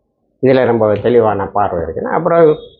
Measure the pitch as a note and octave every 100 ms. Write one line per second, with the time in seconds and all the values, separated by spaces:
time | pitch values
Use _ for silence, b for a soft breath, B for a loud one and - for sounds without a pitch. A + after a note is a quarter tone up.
0 | _ _ _ _ B2+ C3 A#2+ A#2 G#2+ G2+
1 | A2 A#2+ A2 G2+ G2 G2+ G2 F2+ D#2+ D#2+
2 | - - E3+ E3+ D#3+ D#3 - _